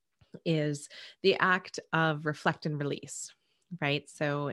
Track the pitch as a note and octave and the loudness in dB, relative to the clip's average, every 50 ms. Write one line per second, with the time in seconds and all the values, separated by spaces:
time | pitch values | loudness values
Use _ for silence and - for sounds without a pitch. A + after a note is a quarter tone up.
0 | _ _ _ _ _ _ - - - E3+ D#3+ D#3 D3 D3+ D3 C#3+ - - - - | _ _ _ _ _ _ -18 -6 -2 0 0 2 0 0 -2 -4 -8 -14 -18 -20
1 | - - - _ - G3 - - - F#3 F3+ F#3 - - - - - _ - D#3+ | -20 -20 -6 _ 4 4 4 6 4 4 4 2 0 -4 -10 -12 -6 _ 2 2
2 | D#3+ D#3+ D3+ D3 D#3+ D3+ D3 - - E3+ D#3 - - D#3+ D3+ C#3+ C#3+ C#3 D3 - | 2 2 2 0 -2 -4 -4 0 0 0 0 0 -2 -4 -2 -2 -2 -2 -4 -4
3 | - - - - - - - _ _ _ _ _ _ _ F3+ - D3+ C#3+ C#3+ C#3+ | -8 -10 -12 -14 -14 -14 -18 _ _ _ _ _ _ _ -6 -2 0 2 2 0
4 | - - - - D#3 D3 C#3+ C#3+ C#3+ C#3 | -2 -6 -6 -2 -2 0 0 0 -2 -4